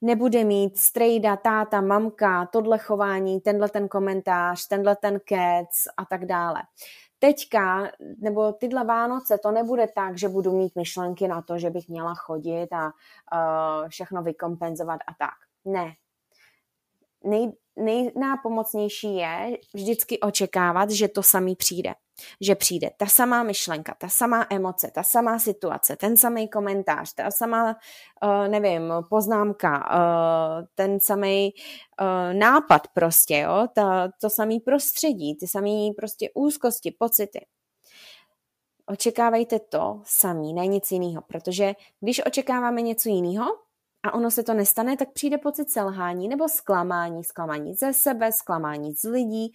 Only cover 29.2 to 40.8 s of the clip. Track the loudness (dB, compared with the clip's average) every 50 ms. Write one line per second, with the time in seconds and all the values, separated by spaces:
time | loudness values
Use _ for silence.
29.2 | 2 2 2 2 2 0 0 0 0 0 2 0 0 2 4 4 4 4 4 4
30.2 | 4 4 4 2 2 0 -2 -6 -8 -6 _ -2 0 0 2 2 2 2 2 0
31.2 | 2 2 2 2 2 0 -2 -8 -14 -18 -18 -20 -20 _ _ -2 0 0 0 0
32.2 | 0 0 2 4 6 6 6 6 8 6 6 6 6 2 _ 2 2 4 4 4
33.2 | 4 4 2 2 2 2 2 2 2 2 2 2 2 4 4 2 0 -2 -2 -4
34.2 | -2 -2 0 0 0 0 0 0 2 2 2 2 2 -2 -2 0 0 0 0 0
35.2 | -2 -4 -4 -4 -6 -6 -4 -2 0 0 0 0 0 -2 -2 -4 -8 -10 -8 -8
36.2 | -8 -6 -2 0 0 0 0 0 -2 -2 -2 -4 -6 -8 -4 -4 -2 -2 0 -2
37.2 | -4 -6 -8 -12 -16 _ _ _ _ _ _ _ _ _ -20 -20 -20 -20 -20 -20
38.2 | _ _ _ _ _ _ _ _ _ _ _ _ _ -10 -8 -4 -2 0 2 2
39.2 | 2 4 4 2 2 0 -2 -4 -2 _ -4 -2 -2 -2 -4 -8 -6 0 0 0
40.2 | 2 0 -2 -4 -4 -4 -4 -2 0 0 0 0